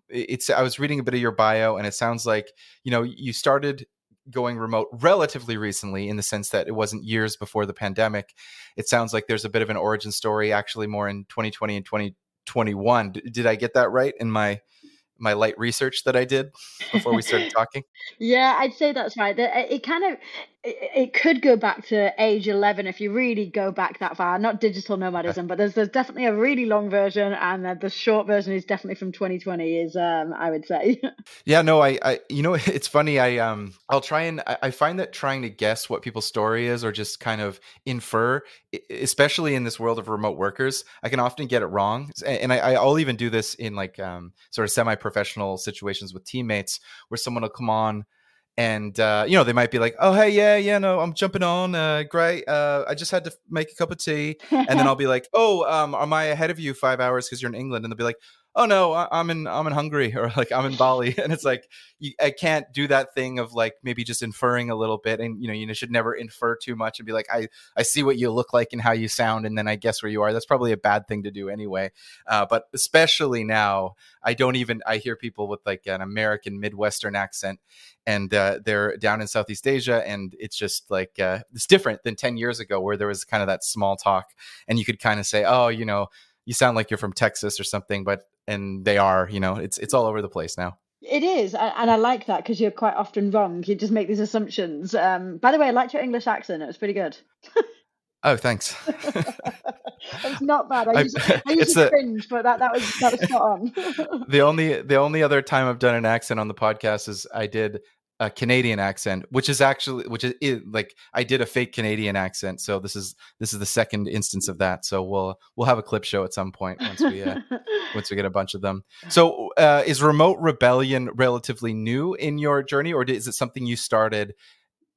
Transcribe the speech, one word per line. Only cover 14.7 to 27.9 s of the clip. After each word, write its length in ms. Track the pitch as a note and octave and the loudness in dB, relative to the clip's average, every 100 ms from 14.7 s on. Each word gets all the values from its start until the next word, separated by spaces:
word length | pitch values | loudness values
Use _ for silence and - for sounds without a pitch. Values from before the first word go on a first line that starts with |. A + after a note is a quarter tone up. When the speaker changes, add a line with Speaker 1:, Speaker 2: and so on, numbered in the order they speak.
| _ - _ _ _ | _ -20 _ _ _
Speaker 1:
my 140 | A2+ | -2
light 240 | G#2 A2 G#2+ | 2 2 0
research 460 | A#2 - C3 - | -4 0 -2 0
that 120 | - B2+ | 2 2
I 100 | B2+ | 2
did 260 | C3 C#3 - - - - | 0 -2 -10 -20 -16 -4
before 240 | A2 B2 A2+ | -2 2 0
we 80 | |
started 260 | A2+ A2+ A2 | 2 0 2
Speaker 2:
<laughs> 40 | A2+ | 0
Speaker 1:
talking? 260 | A2+ C3+ - - - - | 0 -4 -12 -16 -20 -6
Speaker 2:
Yeah, 360 | A3+ B3 C4 C4 | 2 4 4 4
I'd 140 | C4+ | 0
say 180 | - D4 | 0 0
that's 260 | C4 A3 A3+ | 0 -6 -2
right. 180 | G3+ G3+ | -2 0
The, 100 | A#3+ A#3 | 0 0
it, 120 | - | -2
it 120 | C#4 | -4
kind 200 | - E4 | -2 -2
of, 160 | F#4+ C#4+ - - - _ | 0 -4 -10 -18 -18 _
it, 280 | - - - - | -10 -8 -4 0
it 180 | B3+ | 0
could 280 | - D#4 C4 | 2 2 4
go 140 | C#4+ A#3 | 6 4
back 320 | G#3+ G3+ - | 2 -2 -2
to 260 | G#3+ G3+ - | 2 2 2
age 280 | A3 G#3 G3 | 2 2 0
eleven 380 | G3+ G#3 G3+ F#3+ | 2 2 2 -4
if 160 | F3+ | -6
you 100 | G#3 | -4
really 360 | G#3+ B3+ G#3+ G3 | 0 0 0 -2
go 240 | G#3 G3 | -2 -2
back 280 | F#3+ F#3 - | -2 -4 -4
that 160 | F3+ - | -6 -2
far. 220 | F3 F3+ | 0 2
Not 240 | A3+ G#3+ | 0 2
digital 340 | A3 F#3+ G3 G3 | 0 0 -4 -4
nomadism, 500 | F#3 F3 E3+ F3+ F3 | -2 -2 -2 -4 -4
Speaker 1:
Okay. 20 | |
Speaker 2:
but 100 | F3+ | 0
there's, 160 | G#3 | 0
there's 160 | A3 G#3 | 2 0
definitely 360 | C4 B3+ - B3 | 0 -2 -2 0
a 100 | G#3 | 2
really 300 | B3+ C4 A#3 | 2 2 2
long 260 | G#3 G#3 | 0 2
version, 420 | G3+ G3 G3+ G3+ | 2 2 2 0
and 320 | G3+ F3+ F#3 F#3 | 0 -2 -2 -4
the, 120 | F3 | -6
the 80 | |
short 380 | G3 | -6